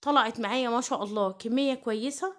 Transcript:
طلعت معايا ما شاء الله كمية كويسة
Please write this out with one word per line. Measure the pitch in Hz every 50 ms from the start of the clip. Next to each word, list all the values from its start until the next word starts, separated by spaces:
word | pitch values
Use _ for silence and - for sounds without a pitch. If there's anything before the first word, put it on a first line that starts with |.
طلعت | - 285 294 285 233 220 226 -
معايا | 226 202 220 262 254 240
ما | 233 240
شاء | 254 - 269 202 196
الله | 202 208 214 202 190
كمية | 190 190 - 233 233 262 277 277 262
كويسة | 254 - 240 214 220 220 277 277 - - 381 381